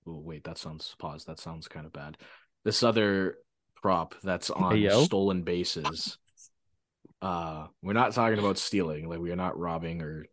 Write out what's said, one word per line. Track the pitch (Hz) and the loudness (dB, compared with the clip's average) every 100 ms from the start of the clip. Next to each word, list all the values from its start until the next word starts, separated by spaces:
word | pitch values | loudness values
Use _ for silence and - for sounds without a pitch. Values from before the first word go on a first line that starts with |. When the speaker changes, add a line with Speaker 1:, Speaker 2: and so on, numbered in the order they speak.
| 82 | -14
Speaker 1:
Oh, | 80 | -12
wait, | 78 76 | -12 -12
that | 82 82 | -12 -12
sounds, | 82 80 - - | -12 -10 -12 -10
pause. | 80 73 | -10 -10
That | - 80 | -12 -12
sounds | 82 82 - | -12 -12 -12
kind | - 78 | -14 -12
of | |
bad. | 73 73 76 - - _ _ | -12 -14 -14 -20 -20 _ _
This | 110 - | -2 4
other | 120 110 104 98 95 - _ _ _ _ | 4 6 4 4 0 -4 _ _ _ _
prop | 101 90 82 - | 2 2 0 -6
that's | 95 90 - | -2 -2 -2
on | - 92 107 | 0 2 4
Speaker 2:
Hey, | |
yo. | 101 107 | 6 6
Speaker 1:
stolen | 156 98 98 92 | 6 4 2 2
bases. | 85 87 87 85 76 80 - - _ _ - _ _ _ _ _ - _ | 0 0 0 -2 -4 -4 -8 -10 _ _ -20 _ _ _ _ _ -20 _
Uh, | 92 87 82 78 78 - | -4 -4 -4 -8 -12 -10
we're | 92 | 0
not | 107 123 | 2 4
talking | 120 113 107 | 4 4 4
about | 101 95 | 2 2
stealing. | - 101 82 76 82 | 0 0 0 -2 -4
Like, | 85 | -4
we | 87 | -4
are | 90 | -2
not | 92 - | -2 -2
robbing | 87 82 82 85 | -4 -4 -4 -6
or | 78 78 78 | -6 -8 -12